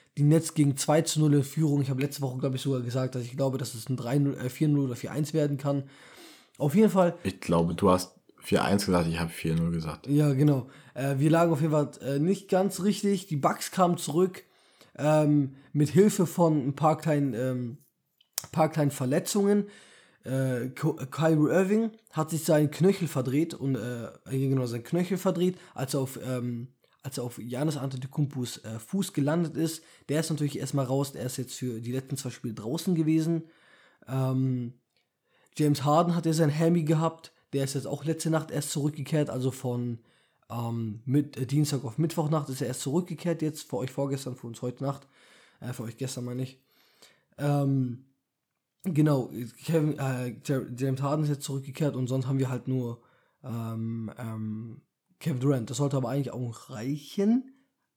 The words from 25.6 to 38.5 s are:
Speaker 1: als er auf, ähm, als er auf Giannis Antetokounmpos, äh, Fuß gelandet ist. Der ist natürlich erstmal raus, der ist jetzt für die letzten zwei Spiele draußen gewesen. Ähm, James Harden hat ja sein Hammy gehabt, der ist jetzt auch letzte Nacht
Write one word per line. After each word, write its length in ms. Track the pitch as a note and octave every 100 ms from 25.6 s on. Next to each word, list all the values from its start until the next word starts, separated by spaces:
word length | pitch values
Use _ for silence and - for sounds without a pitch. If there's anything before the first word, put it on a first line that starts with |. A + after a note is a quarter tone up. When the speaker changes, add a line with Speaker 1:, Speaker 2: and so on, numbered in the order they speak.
| -
Speaker 1:
als 200 | - C3
er 60 | C#3
auf, 180 | C3+ A#2+
ähm, 520 | B2 B2+ B2 A#2 B2 _ _ _
als 140 | C3+ -
er 80 |
auf 120 | A#2+ A2+
Giannis 420 | A#2 B2 D#3 C#3+
Antetokounmpos, 800 | C#3 C3 C3 - C#3 B2+ A#2+ -
äh, 200 | A2+ A2+
Fuß 360 | - G3 F#3
gelandet 420 | - C#3+ E3+ D#3+ -
ist. 260 | D#3+ D#3+ - - -
Der 100 | D3+
ist 80 | D#3
natürlich 300 | D3+ C#3+ -
erstmal 260 | C3+ C#3+
raus, 280 | B2+ C3+ C#3
der 120 | -
ist 140 | B2 -
jetzt 160 | A#2+
für 260 | - B2+ A2+
die 120 | A#2
letzten 260 | B2+ C3+ C#3
zwei 100 | B2+
Spiele 240 | - A#2+
draußen 420 | G#2+ A2 E3 F#3
gewesen. 500 | E3 D#3 D#3+ D#3+ E3 - _ _ - _ _ -
Ähm, 680 | C3+ C3 C3 C3 B2+ A#2+ - _ _ _ _ _ _ _ -
James 280 | D3 C#3+
Harden 300 | D3 D#3 F3
hat 120 | E3+ D#3+
ja 80 |
sein 200 | D#3+ D3+
Hammy 280 | D3+ E3+ F3
gehabt, 500 | D3+ D#3+ E3 D#3+ - _ _
der 100 | C#3
ist 100 | C3+
jetzt 120 | C#3 -
auch 180 | -
letzte 240 | D3 D#3+ D#3+
Nacht 220 | D#3+ D#3